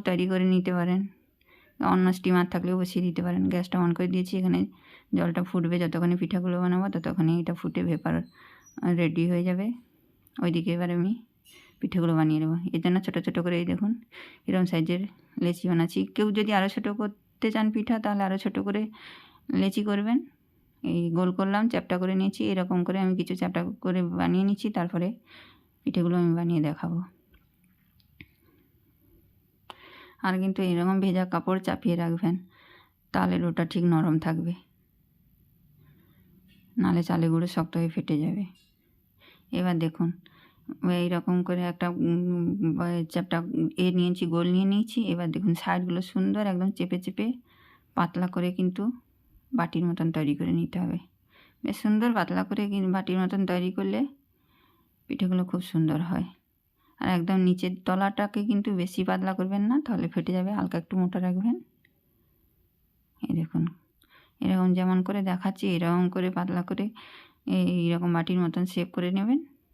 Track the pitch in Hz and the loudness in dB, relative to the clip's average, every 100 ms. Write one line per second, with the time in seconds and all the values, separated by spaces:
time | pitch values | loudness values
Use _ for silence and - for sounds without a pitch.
0 | 202 175 185 185 185 185 185 180 175 185 | 0 0 0 2 4 2 2 0 0 0
1 | 196 - _ _ _ - _ - 185 185 | -2 -8 _ _ _ -20 _ -4 2 4
2 | 185 185 185 180 180 175 180 185 180 180 | 4 2 2 2 2 0 0 0 0 -2
3 | 180 170 180 180 185 175 180 185 175 170 | -2 0 -2 0 0 0 0 2 2 2
4 | 180 185 180 190 185 175 196 - - - | 0 0 0 0 2 2 0 -6 -20 -20
5 | _ 180 170 170 180 180 165 175 170 165 | _ 0 0 0 -2 0 0 0 0 0
6 | 175 180 165 185 180 180 180 180 196 170 | 2 2 0 0 0 0 2 2 0 -2
7 | 160 175 160 170 165 170 165 170 175 160 | -2 2 2 2 0 -4 -4 -2 -2 -2
8 | 160 165 - - - - - - 175 175 | 0 -2 -4 -12 -20 -20 -20 -4 0 2
9 | 160 165 170 175 180 180 214 240 - _ | 2 2 0 0 0 -2 -2 -6 -12 _
10 | _ _ _ - 175 170 180 175 180 175 | _ _ _ -4 0 0 0 0 0 0
11 | 185 233 - _ _ - - - - 180 | 0 -2 -8 _ _ -20 -20 -8 -2 2
12 | 165 160 156 156 156 165 180 165 175 185 | 4 4 4 4 2 0 -2 0 2 0
13 | 185 175 185 175 175 170 175 180 208 233 | 0 -4 -2 -2 0 -2 -2 -2 -2 -4
14 | - - - - - 185 180 170 160 175 | -8 -20 -20 -12 -2 0 2 0 0 -2
15 | 202 - _ - 170 175 180 170 170 185 | -4 -10 _ -2 -2 0 0 2 2 0
16 | 190 - 214 202 214 202 196 208 202 208 | -2 0 0 0 2 2 2 -2 -4 -4
17 | 208 - _ - 220 220 214 220 214 226 | -6 -8 _ -4 -2 0 0 0 0 -2
18 | 208 202 190 190 196 196 196 202 214 - | 0 0 0 -2 -2 -4 -2 -2 -4 -8
19 | - - - - - 185 196 214 208 202 | -20 -20 -20 -16 -2 0 2 0 0 0
20 | 214 254 - _ _ _ _ _ - 170 | 2 0 0 _ _ _ _ _ -2 0
21 | 170 165 180 180 196 202 226 214 185 180 | 0 2 2 2 0 2 2 0 -2 -2
22 | 185 190 196 - 214 190 180 180 175 190 | 0 0 0 0 0 0 0 0 0 0
23 | 185 185 170 185 180 185 180 - 185 185 | 0 0 -2 -2 -2 -2 -4 -4 -2 0
24 | 175 175 180 180 196 202 214 196 175 170 | 0 0 2 2 2 0 -2 -2 -2 -2
25 | 180 240 _ - - - _ _ - 185 | -4 -6 _ -20 -20 -20 _ _ -4 0
26 | 175 175 170 170 170 165 151 160 170 170 | 2 2 2 2 2 2 0 -2 -4 -4
27 | 185 - _ - _ _ _ _ _ _ | -6 -12 _ -20 _ _ _ _ _ _
28 | _ - - _ _ _ _ _ _ _ | _ -20 -20 _ _ _ _ _ _ _
29 | _ _ _ _ _ _ - - - - | _ _ _ _ _ _ -20 -20 -20 -20
30 | - - 190 185 190 190 185 170 185 190 | -20 -6 -2 0 0 0 2 2 2 2
31 | 190 180 185 170 185 185 - - - 175 | 2 2 0 -2 0 -2 -2 -2 0 0
32 | 170 170 180 180 - _ - - _ _ | 0 0 0 0 -4 _ -20 -20 _ _
33 | _ - 185 180 170 165 165 - 175 160 | _ 0 0 2 0 0 -2 2 4 4
34 | 160 160 160 160 170 180 _ _ _ _ | 4 2 0 -2 -2 -6 _ _ _ _
35 | _ _ _ _ _ _ _ _ - - | _ _ _ _ _ _ _ _ -20 -20
36 | _ _ _ - - - - - 185 170 | _ _ _ -20 -20 -20 -8 0 2 2
37 | 165 170 165 165 175 - 160 170 165 - | 2 2 2 2 0 -2 -2 -2 -2 -2
38 | - 151 160 208 185 - _ _ _ _ | -2 0 0 -4 -6 -12 _ _ _ _
39 | _ _ - - _ - 180 170 165 - | _ _ -20 -20 _ -2 0 0 0 0
40 | 170 180 - - - _ - - 180 175 | -2 -2 -10 -20 -20 _ -16 -4 -2 0
41 | 175 175 170 180 175 180 175 175 180 175 | 0 -2 0 0 0 -2 -2 -2 -4 0
42 | 165 170 180 175 170 202 165 165 175 175 | 0 2 0 0 0 0 0 0 0 -2
43 | 160 175 175 165 170 - 160 - 180 180 | -2 -4 -2 -2 -2 -2 -2 0 2 4
44 | 175 180 170 170 175 180 196 202 226 240 | 2 2 0 0 2 4 4 2 0 -2
45 | 202 170 170 170 190 170 - 180 180 175 | -2 0 -2 0 0 0 0 0 0 -2
46 | 180 190 196 202 202 180 190 - 180 180 | -2 0 0 0 0 0 0 -2 -2 -4
47 | 185 196 220 254 - _ - _ _ - | -4 -4 -4 -4 -10 _ -20 _ _ -2
48 | 170 175 180 180 180 180 185 180 214 247 | 0 0 -2 -2 -2 0 0 0 -4 -4
49 | - _ _ - _ 247 165 165 170 170 | -10 _ _ -20 _ -2 0 0 0 0
50 | 165 160 147 147 175 170 170 180 175 175 | 0 0 0 0 0 -2 -2 -4 -4 -4
51 | - _ _ _ - _ - 202 214 214 | -8 _ _ _ -20 _ -8 -2 0 2
52 | 240 220 170 180 180 202 202 202 190 190 | 2 0 0 -2 -2 -2 -2 0 0 0
53 | 185 185 180 196 185 180 180 185 196 208 | 0 0 0 0 0 0 -2 -2 -2 -2
54 | 277 - _ _ _ _ _ _ _ _ | -4 -6 _ _ _ _ _ _ _ _
55 | - - 180 185 180 175 - 160 156 160 | -10 -4 0 0 0 -4 -2 0 2 0
56 | 170 - 180 - _ _ _ _ _ - | -2 -2 -4 -10 _ _ _ _ _ -6
57 | - 175 175 190 180 180 185 185 - 185 | -2 0 2 2 4 2 -2 -4 -2 0
58 | 196 202 202 214 208 202 208 190 180 - | 0 0 -4 -2 -2 -2 0 -2 -2 -2
59 | 185 185 190 185 185 202 208 277 294 220 | -2 -2 -2 -2 -2 0 0 0 0 -2
60 | 175 - 160 185 190 208 180 170 165 185 | -2 -2 -2 0 -2 -2 -2 -4 -2 0
61 | 180 180 180 180 226 349 - _ _ _ | 0 0 -2 0 0 -2 -6 _ _ _
62 | _ _ _ _ _ _ _ _ _ _ | _ _ _ _ _ _ _ _ _ _
63 | _ _ - 170 160 165 165 - _ _ | _ _ -4 -2 -2 -2 -2 -4 _ _
64 | _ _ _ - 185 185 185 180 185 185 | _ _ _ -6 0 2 2 2 2 2
65 | 185 202 190 180 196 196 196 170 170 175 | 0 -2 -2 -2 -2 -2 -2 0 2 2
66 | 180 185 185 185 180 175 180 - 208 - | 2 0 -2 -2 -2 -2 -4 -4 -6 -8
67 | - - - _ - 185 180 180 170 170 | -20 -20 -20 _ -2 0 2 2 2 0
68 | 175 170 165 180 170 180 180 180 175 - | 2 0 0 0 0 0 -2 -2 -4 -4
69 | 180 190 214 285 320 _ _ | -2 0 2 0 -2 _ _